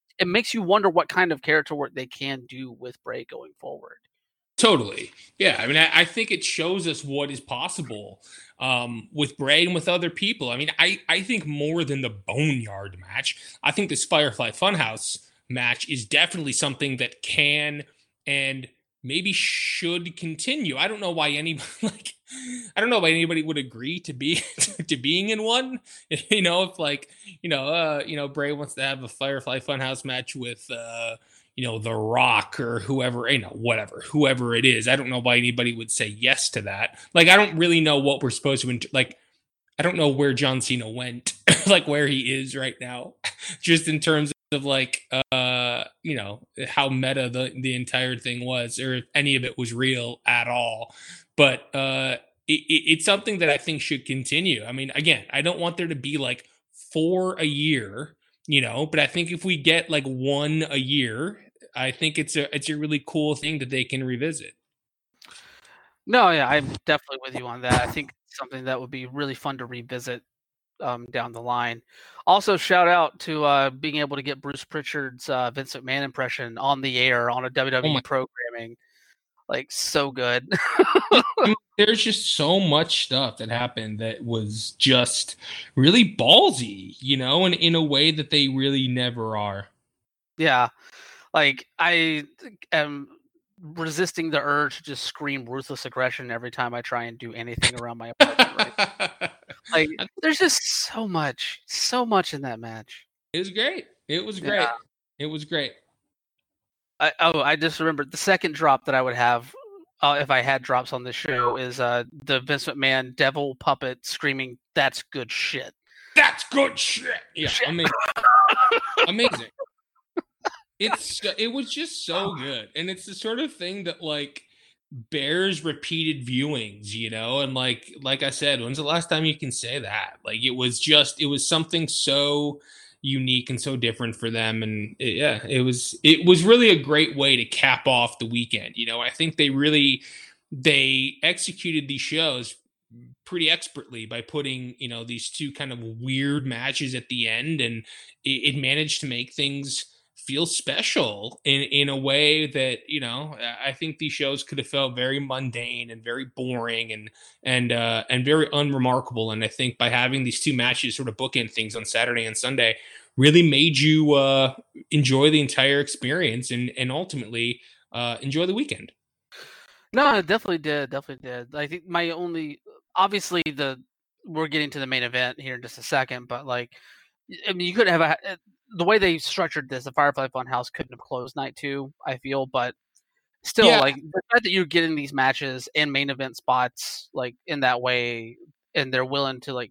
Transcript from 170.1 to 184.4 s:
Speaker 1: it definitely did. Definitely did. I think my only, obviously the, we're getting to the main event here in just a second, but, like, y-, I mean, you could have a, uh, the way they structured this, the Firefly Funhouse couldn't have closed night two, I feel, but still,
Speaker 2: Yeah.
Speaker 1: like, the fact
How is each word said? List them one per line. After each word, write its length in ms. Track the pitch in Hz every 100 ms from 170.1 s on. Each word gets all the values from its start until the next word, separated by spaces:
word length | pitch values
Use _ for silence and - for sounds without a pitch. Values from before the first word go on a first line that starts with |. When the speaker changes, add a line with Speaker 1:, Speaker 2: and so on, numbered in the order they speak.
| 214
Speaker 1:
it 100 | 160
definitely 320 | 214 - 170
did. 320 | 151 147 135
Definitely 380 | 139 - 131 127
did. 260 | 123 120
I 120 | 147 147
think 200 | 175 175
my 240 | 170 170
only, 500 | 165 175 165 151 143 - - _ 180
obviously 460 | 196 202 - 180 160
the, 240 | 139 135 131 - _ _ _
we're 240 | 202 156 156
getting 220 | 151 143
to 100 | 143
the 60 | 131
main 160 | 131
event 360 | 120 127 123 -
here 180 | 135 123
in 60 |
just 160 | 120 -
a 40 |
second, 460 | - 139 131 123 120
but, 180 | 123 139
like, 260 | 123 120 - - - _ _ -
y-, 80 | 180 214
I 60 |
mean, 140 | 180 175
you 80 |
could 140 | 202 196
have 120 | 170
a, 160 | 156 - 196
uh, 100 | 180 _ _ _ 190
the 80 |
way 140 | 175 214
they 200 | 190 165
structured 500 | - - 165 156 131
this, 160 | 127
the 80 | 131
Firefly 340 | 151 143 139 135
Funhouse 440 | 131 127 123 123
couldn't 200 | - -
have 60 | 123
closed 380 | - 127 127 143
night 180 | 135
two, 380 | - 143 139 135 _
I 120 | 151 127
feel, 300 | 135 135 127
but 280 | 131 123 - _ _ _ _ _ _
still, 220 | - - 220
Speaker 2:
Yeah. 120 | 214
Speaker 1:
like, 160 | 139
the 280 | 139 156 185 -
fact 100 | 240